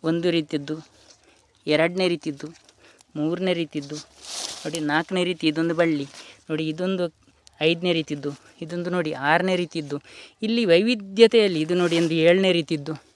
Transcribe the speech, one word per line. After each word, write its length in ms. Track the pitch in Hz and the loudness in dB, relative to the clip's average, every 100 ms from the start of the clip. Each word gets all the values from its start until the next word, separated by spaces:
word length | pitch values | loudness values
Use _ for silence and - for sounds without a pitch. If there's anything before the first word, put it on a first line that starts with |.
ಒಂದು 280 | 160 170 175 | -2 -2 0
ರೀತಿಯದ್ದು, 440 | 165 156 151 143 156 - _ - - _ _ _ _ - | -2 -2 -6 -6 -10 -12 _ -20 -20 _ _ _ _ -2
ಎರಡನೇ 400 | 151 165 180 185 | 0 0 0 0
ರೀತಿಯದ್ದು, 400 | 170 - 143 151 165 - _ - _ - 151 | 0 -4 -8 -12 -16 -20 _ -20 _ -16 -4
ಮೂರನೇ 380 | 151 175 185 | -4 -2 -2
ರೀತಿಯದ್ದು 420 | 175 165 151 143 151 - - - - - - | -2 -4 -6 -8 -12 -14 -20 -14 -10 -10 -8
ನೋಡಿ, 240 | 180 180 | -8 -6
ನಾಲ್ಕನೇ 440 | 151 151 170 185 | 0 0 0 -2
ರೀತಿ 240 | 180 175 160 | -2 0 -2
ಇದೊಂದು 280 | 151 165 165 | 0 -2 0
ಬಳ್ಳಿ 320 | 170 151 139 - - - _ | 0 0 -4 -12 -20 -20 _
ನೋಡಿ, 180 | 156 160 | -6 -4
ಇದೊಂದು 460 | 156 185 190 175 _ _ _ - _ | -4 -4 -2 -4 _ _ _ -20 _
ಐದನೇ 320 | 156 170 180 | 0 0 0
ರೀತಿಯದ್ದು, 380 | 165 151 147 143 139 - - | -2 -2 -6 -8 -10 -18 -16
ಇದೊಂದು 280 | 160 175 175 | -10 -8 -4
ನೋಡಿ 220 | 180 156 | -4 -4
ಆರನೇ 440 | 143 135 165 185 185 | -4 2 2 2 0
ರೀತಿಯದ್ದು. 440 | 175 165 147 143 - - - _ | -2 -6 -8 -10 -10 -20 -20 _
ಇಲ್ಲಿ 240 | 220 233 220 | -2 0 6
ವೈವಿಧ್ಯತೆಯಲ್ಲಿ 960 | 170 214 240 196 196 226 233 208 165 | 6 6 0 -4 6 8 8 4 2
ಇದು 140 | 156 175 | 0 2
ನೋಡಿ 220 | 175 165 | 2 2
ಒಂದು 160 | 165 | 2
ಏಳನೇ 380 | 165 160 180 190 | 4 4 6 4
ರೀತಿಯದ್ದು 420 | 170 160 160 143 156 _ | 2 0 -4 -4 -10 _